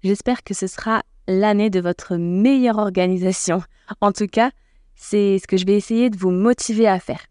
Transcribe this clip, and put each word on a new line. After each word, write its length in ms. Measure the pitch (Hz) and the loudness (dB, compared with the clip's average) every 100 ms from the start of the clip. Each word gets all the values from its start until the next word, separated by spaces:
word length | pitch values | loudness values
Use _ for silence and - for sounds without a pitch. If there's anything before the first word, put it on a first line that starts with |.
J'espère 400 | 190 202 - 247 | -2 -2 -2 -4
que 100 | - | -6
ce 140 | 196 190 | -8 -8
sera 360 | - - 226 - _ - | -8 -4 -4 -6 _ -4
l'année 440 | 185 208 208 214 | 0 2 2 2
de 100 | 185 | 0
votre 380 | 175 175 - 175 | -2 -4 -4 -4
meilleure 600 | 170 180 226 269 247 214 | -2 2 4 4 2 0
organisation. 840 | 208 185 180 185 185 185 - 175 170 _ _ - | -2 0 0 0 0 -2 -2 -4 -4 _ _ -2
En 100 | 208 | -2
tout 160 | 196 208 | 0 -4
cas, 240 | - 240 - _ _ _ | 0 0 -2 _ _ _
c'est 460 | _ - 208 202 196 | _ -4 0 2 0
ce 80 | - | 0
que 80 | 190 | -2
je 100 | 185 | 2
vais 120 | 208 | 0
essayer 320 | - 226 247 | 0 0 0
de 80 | 202 | 0
vous 140 | 185 | -2
motiver 540 | 180 214 247 - 214 226 | 2 2 0 -2 2 2
à 140 | 185 | 2
faire. 220 | - - - | -4 -12 -14